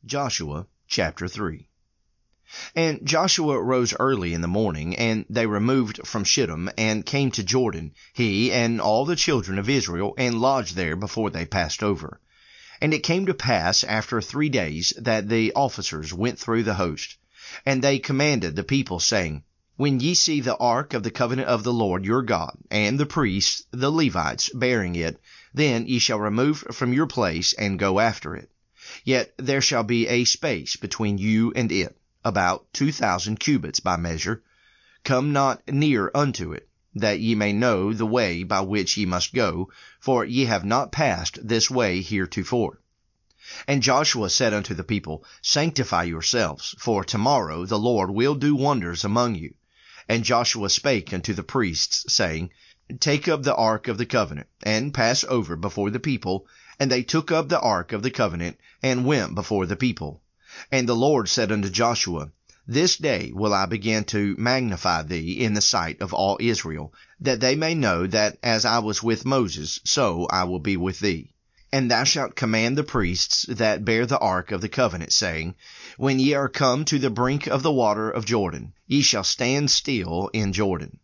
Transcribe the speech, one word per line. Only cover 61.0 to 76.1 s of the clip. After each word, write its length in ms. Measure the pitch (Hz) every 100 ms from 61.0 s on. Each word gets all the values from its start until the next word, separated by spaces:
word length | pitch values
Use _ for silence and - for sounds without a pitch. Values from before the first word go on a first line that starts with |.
| 135 147 98
said 240 | - 107
unto 180 | 107 98
Joshua, 600 | 92 117 117 - 82 76 - _ _ -
"This 300 | 123 175 -
day 340 | 156 107 -
will 220 | 73 107
I 120 | 98 95
begin 380 | 107 104 110 107
to 280 | 107 101 92
magnify 680 | 117 131 123 92 92 82
thee 300 | 80 87 80 90
in 140 | 113
the 80 | 104
sight 400 | - - 82 -
of 100 | 90
all 240 | 90 98 101
Israel, 520 | 117 107 - 78 73 - - _
that 200 | 135 123
they 140 | 127
may 200 | 143 160
know 320 | 165 120 87 95
that 300 | 107 107 -
as 220 | 120 110
I 160 | 113 117
was 220 | 107 101
with 220 | 113 113
Moses, 560 | 127 135 107 80 76 -
so 420 | - - 120 85 87
I 180 | 92
will 140 | 92 90
be 180 | 76 95
with 220 | 90 92
thee." 320 | 101 82 - _ _ _ _
And 180 | 139 127
thou 140 | 117
shalt 320 | 135 160 123 -
command 400 | 117 110 113 139
the 60 |
priests 640 | 147 127 90 90 - - -
that 380 | 95 113 95 107
bear 180 | 113
the 140 | 120 -
ark 340 | 104 92 -
of 80 | 101
the 80 | 101
covenant, 440 | - 123 87 82
saying, 420 | - 98 80 80 - - - - -
"When 220 | 131